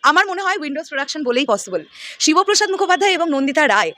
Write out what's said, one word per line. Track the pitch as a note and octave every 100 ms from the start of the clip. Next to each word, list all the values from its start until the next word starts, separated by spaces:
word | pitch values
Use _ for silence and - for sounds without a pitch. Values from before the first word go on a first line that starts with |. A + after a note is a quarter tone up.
আমার | C4 D#4 G4+
মনে | F#4
হয় | F#4+ F#4
উইন্ডোজ | D4+ C#4 E4
প্রোডাকশন | C#4+ C#4 D#4
বলেই | C4 A#3+ C#4+
পসিবল। | G3+ - F3+ D3+ - - -
শিবপ্রসাদ | - D#4 G4 G4+ G#4
মুখোপাধ্যায় | F#4+ F#4 F4+ G4+
এবং | F4+ E4+
নন্দিতা | C#4 C4+ C#4+ D4+
রায়, | G#3 E3